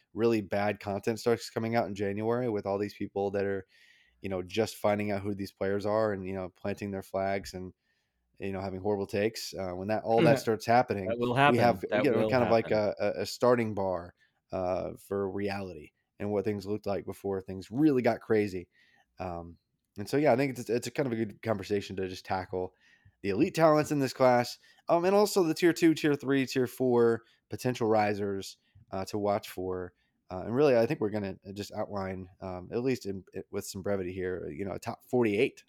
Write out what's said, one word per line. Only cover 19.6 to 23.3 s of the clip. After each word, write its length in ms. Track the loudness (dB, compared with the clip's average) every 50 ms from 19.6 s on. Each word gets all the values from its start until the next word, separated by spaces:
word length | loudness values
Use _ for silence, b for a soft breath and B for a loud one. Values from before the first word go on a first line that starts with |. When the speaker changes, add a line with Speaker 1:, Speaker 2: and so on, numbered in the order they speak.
| _ _ _ _ _ _ _
Speaker 1:
and 100 | -12 -6
so, 120 | -4 -2 2
yeah, 140 | 4 4 4
I 40 |
think 220 | 4 2 0 -2 -6
it's, 100 | -4 -2
it's 180 | -2 -2 -2
a 40 | -4
kind 160 | -4 -4 -2
of 60 | -2 -2
a 40 |
good 240 | -2 -4 -4 -6 -6
conversation 560 | -4 -2 -2 -2 -2 -2 -2 -2 -2 -4 -6
to 120 | -6 -6 -6
just 180 | -8 -10 -8
tackle 480 | -6 -4 -4 -4 -4 -6 -6 -6 -6 b b b b b b b b b b -6
the 80 | -4